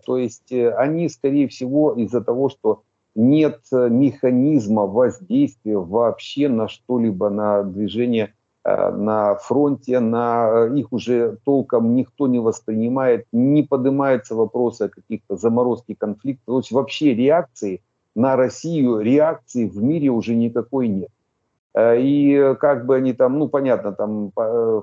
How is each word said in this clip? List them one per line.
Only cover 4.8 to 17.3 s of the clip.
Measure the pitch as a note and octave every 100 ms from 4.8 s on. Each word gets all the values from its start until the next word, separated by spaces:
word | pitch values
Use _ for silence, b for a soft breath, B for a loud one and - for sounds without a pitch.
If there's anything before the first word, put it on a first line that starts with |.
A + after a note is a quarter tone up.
| G2
воздействия | G#2 B2 - F2+ A#2+ C#3+ - G#2+ G#2
вообще | E2+ G#2+ A#2 - - - C#3+
на | A2+ G#2+
что-либо, | - - B2+ A2+ F#2 G#2
на | G2+ G#2 G2+
движение, | G2+ F#2 G#2 G2+ A#2+ A#2 G2+ - _ _ F#2+
э, | G2 F#2+
на | F#2+ G#2 G#2+ G#2 G2+
фронте, | - B2+ D3 C#3 - B2
на, | A2+ A#2 A#2+ A#2 A2+ A#2 A#2
э, | C#3+
их | B2
уже | A#2+ G#2+ B2 A#2 G#2+ -
толком | C#3 - A#2+ A2+ B2
никто | B2 - C#3
не | B2
воспринимает, | A2+ G#2+ - A2 A#2 C3 C3 A#2 -
не | A#2 C3 D3
поднимаются | - C#3 C3 C#3 C#3 B2+ - A2+
вопросы | A2 A#2+ A#2+ -
о | G2+
каких-то | - - A2 - G2
заморозке | A2+ A#2 B2 A2+ - G#2
конфликта. | G#2+ G2+ C3+ B2+ -
То | B2+
есть | -
вообще | B2 C3+ - D3+ A2+
реакции | C3